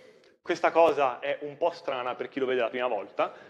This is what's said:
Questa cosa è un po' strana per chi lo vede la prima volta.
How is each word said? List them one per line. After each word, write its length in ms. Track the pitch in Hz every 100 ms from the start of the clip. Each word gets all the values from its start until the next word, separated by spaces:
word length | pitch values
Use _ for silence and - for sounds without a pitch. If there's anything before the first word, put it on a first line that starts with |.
| - - _ _
Questa 300 | - 170 165
cosa 480 | 160 165 147 135 120
è 200 | 139 139
un 160 | 147 143
po' 140 | 170
strana 440 | - - 131 123 120
per 140 | 123
chi 100 | 139
lo 60 | 127
vede 160 | 127
la 80 | 113
prima 180 | 127 123
volta. 460 | 104 95 - 175 - -